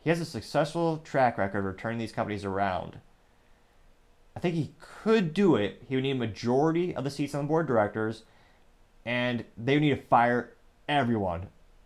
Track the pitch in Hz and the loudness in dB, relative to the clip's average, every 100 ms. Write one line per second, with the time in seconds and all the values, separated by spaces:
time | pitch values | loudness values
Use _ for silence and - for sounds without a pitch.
0 | 151 165 165 113 - 147 156 170 165 156 | -2 -2 -4 -8 -4 -2 0 0 -2 -2
1 | - 143 127 113 98 101 98 92 113 117 | -4 2 2 2 -2 -2 -4 -4 -6 -6
2 | 110 - 101 104 98 95 98 90 - - | -6 -4 -4 -4 -4 -2 -2 -2 -6 -14
3 | - _ _ _ _ _ _ _ - _ | -20 _ _ _ _ _ _ _ -20 _
4 | _ _ _ - 170 165 139 - - - | _ _ _ -4 -2 0 -4 -8 -20 -6
5 | 214 226 170 156 196 120 101 - - 131 | 2 4 4 4 4 6 2 -4 -4 -2
6 | 135 135 113 98 117 127 160 165 180 - | 0 -2 -4 -4 0 2 2 2 -2 -4
7 | 135 139 143 143 143 160 151 117 104 110 | -6 -4 -4 -4 -2 0 2 2 2 0
8 | 110 113 - - - _ _ _ _ _ | -4 -4 -12 -20 -20 _ _ _ _ _
9 | - 123 123 120 - - 120 147 151 127 | -4 -2 0 -2 -6 -6 0 2 4 0
10 | - 123 120 123 - - - _ - 147 | 2 4 4 2 -2 -12 -20 _ -2 0
11 | 120 113 92 85 92 - - - | 2 0 -2 -4 -8 -16 -20 -20